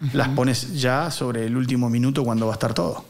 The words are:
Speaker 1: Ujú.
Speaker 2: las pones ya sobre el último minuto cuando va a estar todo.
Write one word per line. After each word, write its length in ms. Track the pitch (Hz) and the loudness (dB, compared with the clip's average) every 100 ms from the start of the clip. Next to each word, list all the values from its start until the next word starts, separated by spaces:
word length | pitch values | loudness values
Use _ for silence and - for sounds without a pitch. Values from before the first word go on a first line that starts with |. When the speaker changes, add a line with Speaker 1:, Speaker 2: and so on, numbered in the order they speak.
Speaker 1:
Ujú. 160 | 143 135 | -2 0
Speaker 2:
las 120 | 127 | 0
pones 500 | 139 127 123 - 170 | 2 2 0 -2 -2
ya 300 | 127 127 165 | 0 0 0
sobre 340 | - 127 117 113 | -4 -4 -2 -2
el 100 | 123 | 0
último 340 | 127 127 120 | 0 0 2
minuto 340 | 117 127 139 | 2 2 2
cuando 220 | 120 113 110 | 0 2 0
va 60 | |
a 20 | |
estar 180 | 110 120 | 0 -2
todo. 320 | 117 - - - | 0 -2 -4 -10